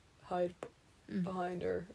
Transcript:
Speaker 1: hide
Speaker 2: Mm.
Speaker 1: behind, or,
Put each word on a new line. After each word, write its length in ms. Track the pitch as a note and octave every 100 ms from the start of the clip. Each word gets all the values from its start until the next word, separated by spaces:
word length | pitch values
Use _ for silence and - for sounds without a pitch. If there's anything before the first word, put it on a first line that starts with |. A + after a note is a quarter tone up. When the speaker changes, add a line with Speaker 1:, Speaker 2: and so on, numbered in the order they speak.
| - - -
Speaker 1:
hide 280 | F3+ F3+ F3+ - - - - -
Speaker 2:
Mm. 120 | G#3
Speaker 1:
behind, 400 | F3+ F#3 F3+ F3+
or, 220 | F3 F3 F3